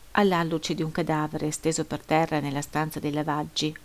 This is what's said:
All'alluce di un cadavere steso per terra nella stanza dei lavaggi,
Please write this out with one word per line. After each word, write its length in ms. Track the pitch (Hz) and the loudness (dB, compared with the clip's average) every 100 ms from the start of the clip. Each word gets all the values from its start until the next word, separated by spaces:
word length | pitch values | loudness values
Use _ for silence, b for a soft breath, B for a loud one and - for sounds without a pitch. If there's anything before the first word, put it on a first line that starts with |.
| B | B
All'alluce 600 | - 202 170 165 165 - | 4 4 4 2 0 -2
di 80 | 160 | -2
un 100 | 160 | -2
cadavere 580 | 175 160 156 151 156 151 | -2 0 0 0 -2 -2
steso 360 | - 160 160 156 | -2 0 0 -2
per 140 | 151 | -4
terra 380 | - 156 165 151 | 2 2 4 0
nella 220 | 143 143 | -2 -4
stanza 400 | - 147 156 160 | -2 -2 -2 -2
dei 120 | 156 | -2
lavaggi, 640 | 147 151 147 156 - 156 156 | -2 0 -2 -2 -2 -4 -4